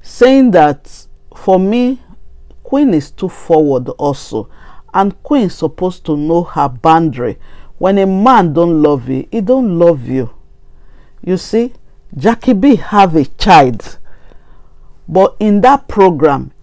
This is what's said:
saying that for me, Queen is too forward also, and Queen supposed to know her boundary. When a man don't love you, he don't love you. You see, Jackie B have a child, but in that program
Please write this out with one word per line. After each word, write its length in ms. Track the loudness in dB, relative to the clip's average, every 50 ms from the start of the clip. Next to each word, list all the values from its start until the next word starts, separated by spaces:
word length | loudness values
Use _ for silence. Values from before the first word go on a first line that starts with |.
saying 520 | -20 -18 -2 2 4 4 6 4 4 4 4
that 540 | 4 4 2 0 -4 _ -20 -20 -20 -20 -20 -20 -20 _ -20 -20
for 240 | -10 -2 0 2 2
me, 420 | 2 0 0 0 0 -2 -4 -6 -12 -20 -20 -20 -20 -20 -20 -20 -20 -20 -20 -20 -10
Queen 320 | -4 -2 0 2 2 0
is 160 | 0 -2 -4
too 180 | -12 -8 -8 -8
forward 640 | -8 -10 -4 0 2 2 2 2 0 -2 -4 -6 -8 -4
also, 500 | -4 -4 -4 -4 -10 -10 -10 -10 -10 -10 -16 -20 -20 -20 -20 -20 -20 -6 -2
and 280 | -2 -2 -2 -2 -8 -6
Queen 280 | -2 0 0 0 -2
supposed 560 | -4 -4 -6 -6 -6 -4 -6 -6 -6 -8 -6
to 100 | -6 -4
know 280 | -4 -2 -2 -2 -2 -2
her 260 | -4 -4 -4 -4 -4
boundary. 680 | -4 -2 0 2 2 4 2 0 -4 -4 -6 -6 -8 -8 -14 -18 -18 -18 -18 -18 -12
When 220 | -4 -2 0 2 2
a 80 | 0
man 480 | 0 0 0 2 2 4 4 2 0 0
don't 280 | 0 0 2 2 2 2
love 280 | 2 2 0 -4 -6
you, 180 | -6 -6 -6 -6
he 120 | -6 -6 0
don't 360 | 0 0 0 0 -2 0 2
love 300 | 2 2 2 0 -4 -6
you. 220 | -4 -4 -4 -6 -8 -14 -20 _ -20 _ -20 -20 -20 -20 -20 -20 -20 -20 -20 -20 -20 -14 -6
You 140 | -4 -4
see, 380 | -4 -4 -2 -2 -2 -2 -2 -8 -16 -20 -20 -20 -20 _ -16 -14
Jackie 380 | -2 -2 -2 -2 0 0 0 0
B 220 | 2 4 4 2
have 380 | 2 0 -2 2 2 2 4 2
a 100 | 0 -2
child, 720 | -2 -4 -4 2 2 4 4 4 0 -2 -6 -10 -12 -14 -12 -12 -12 -12 -16 -16 -20 -20 -20 -20 -20 -20 -20 -20 -20 -20 -20 -20 -20 -20 -20 -16
but 300 | -4 0 2 2 2 0 -2
in 220 | 0 0 2 4
that 280 | 4 4 2 2 0 -6
program 640 | 0 2 2 2 2 2 2 0 0 0 -6 -10 -16 _